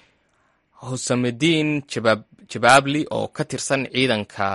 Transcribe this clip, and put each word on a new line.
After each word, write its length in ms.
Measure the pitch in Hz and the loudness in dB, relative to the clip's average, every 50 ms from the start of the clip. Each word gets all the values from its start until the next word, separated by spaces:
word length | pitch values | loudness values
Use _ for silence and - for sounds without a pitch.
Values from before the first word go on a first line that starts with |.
| _ _ _ _ _ _ _ _ _ _ _ _ _ _ _ - | _ _ _ _ _ _ _ _ _ _ _ _ _ _ _ -18
Hussameddin 920 | - 123 127 120 - - 127 123 123 123 120 117 147 165 165 156 151 151 151 147 139 | -12 -10 -10 -8 -4 -2 -2 0 0 -2 -2 0 0 2 2 2 0 0 -2 -4 -6
Jabab-, 440 | - - 120 110 113 110 107 - _ - - - - | -6 -6 -2 0 0 0 0 -2 _ -20 -20 -18 -12
Jababli 540 | - 117 113 117 131 139 139 139 143 151 156 - | -4 2 6 6 6 6 6 2 -2 -4 -4 -4
oo 160 | - 117 107 - | -4 -4 -6 -6
ka 160 | - - 151 | -6 -8 -8
tirsan 380 | - - 123 - - 143 135 127 | -6 -6 -8 -4 -2 -2 -2 -2
ciidanka 640 | - - 127 131 127 113 107 101 - - - 98 98 | -4 -2 0 0 2 0 0 -2 -6 -4 -4 -2 -2